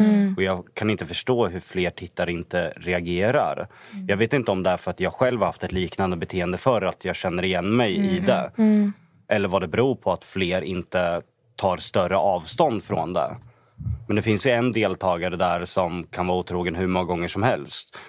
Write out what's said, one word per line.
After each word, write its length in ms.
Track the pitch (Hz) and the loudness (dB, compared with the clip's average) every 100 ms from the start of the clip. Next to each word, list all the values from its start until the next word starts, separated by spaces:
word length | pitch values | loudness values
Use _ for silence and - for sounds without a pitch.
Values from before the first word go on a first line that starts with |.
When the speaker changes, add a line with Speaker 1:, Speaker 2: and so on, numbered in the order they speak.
Speaker 1:
Mm. 340 | 214 208 196 190 | 4 6 4 2
Speaker 2:
Och 60 | |
jag 220 | 95 92 - | 0 -2 -6
kan 160 | - 107 | -4 -2
inte 160 | 98 80 | -2 -4
förstå 400 | 85 - 120 101 | -4 0 2 2
hur 140 | 90 | -2
fler 300 | - 95 87 | -4 -2 -2
tittare 420 | - 87 - 87 | -2 -8 -4 -2
inte 400 | 85 82 90 82 - | -2 -2 -2 -2 -4
reagerar. 920 | 85 90 87 87 104 139 90 - - - - | -2 -2 0 0 2 2 0 -2 -8 -14 -16
Speaker 3:
Mm. 140 | 202 185 | -8 -2
Speaker 2:
Jag 80 | 98 | 2
vet 160 | 113 | 2
inte 180 | 143 113 | 2 2
om 120 | 95 | 2
det 80 | 92 | 2
är 60 | 90 | 0
för 140 | - | -2
att 100 | - | -2
jag 120 | 90 | -4
själv 260 | - 127 123 | 0 0 2
har 60 | 90 | 0
haft 160 | - | 0
ett 100 | 90 | -4
liknande 440 | 92 87 - 95 87 | -2 -2 0 -2 -2
beteende 420 | - 92 87 90 | -4 -4 -2 0
förr, 240 | 135 113 | 2 2
att 220 | 92 - | 0 -2
jag 120 | 95 87 | -4 -4
känner 260 | 92 87 | -2 -2
igen 340 | 92 90 95 117 | 0 0 0 2
mig 160 | 113 95 | 2 2
i 140 | 196 180 | 0 0
Speaker 3:
Mm. 60 | 185 | 2
Speaker 2:
det. 240 | 110 - - | 0 0 0
Speaker 1:
Mm. 340 | 214 214 202 - _ _ - | 4 4 2 -2 _ _ -2
Speaker 2:
Eller 200 | 107 101 | 0 2
vad 140 | 95 | 0
det 60 | 90 | 0
beror 260 | 104 131 | 2 2
på 180 | 120 98 | 2 0
att 120 | 85 | -2
fler 380 | - 95 90 92 | -2 -2 0 0
inte 600 | 78 90 - 92 87 85 - _ _ - | -2 -4 -2 0 0 -2 -6 _ _ -2
tar 200 | 98 87 | 0 0
större 400 | - 107 87 95 | 0 0 2 2
avstånd 640 | 92 90 82 - 151 107 | 2 0 -2 2 2 0
från 280 | - 92 80 | -2 -4 -2
det. 240 | 90 73 - - _ _ - - - - | -2 -2 -6 -16 _ _ -10 -8 -6 -2
Men 100 | 104 | 0
det 60 | |
finns 240 | 113 104 135 | 2 2 2
ju 40 | |
en 220 | 120 123 | 2 2
deltagare 640 | 110 101 90 92 87 90 87 | 2 0 0 0 0 -2 0
där 280 | 90 85 | 0 0
som 400 | 87 - 90 87 82 | -2 -2 -2 -2 -6
kan 160 | 90 90 | -4 0
vara 120 | 90 | 0
otrogen 360 | 87 90 87 | -2 -2 -2
hur 120 | 82 92 | -2 0
många 180 | 92 87 | 0 0
gånger 220 | 87 87 | -2 -2
som 140 | 98 | 0
helst. 540 | 117 90 69 - - - | 0 0 -2 -6 -6 -12